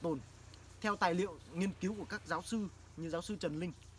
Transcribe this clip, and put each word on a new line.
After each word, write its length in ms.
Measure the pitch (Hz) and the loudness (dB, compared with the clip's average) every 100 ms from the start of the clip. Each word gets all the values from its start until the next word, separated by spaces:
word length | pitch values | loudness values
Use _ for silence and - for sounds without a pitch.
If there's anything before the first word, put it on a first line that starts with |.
tồn. 180 | 165 139 - - - - - - | 0 0 -2 -16 -18 -18 -16 0
Theo 140 | 214 202 | 2 6
tài 180 | 185 | 6
liệu 260 | 175 196 156 - | 6 4 0 -4
nghiên 180 | 170 196 | 2 2
cứu 220 | - 185 214 | 2 0 0
của 100 | 170 | -4
các 160 | 202 - | -4 -2
giáo 160 | 165 | -2
sư 260 | - 226 190 - - - | 0 0 0 -4 -12 -6
như 120 | 165 | -2
giáo 120 | 170 | 0
sư 140 | - 208 | 0 -2
Trần 200 | 170 151 | -2 0
Linh, 140 | 175 - - | -2 -4 -12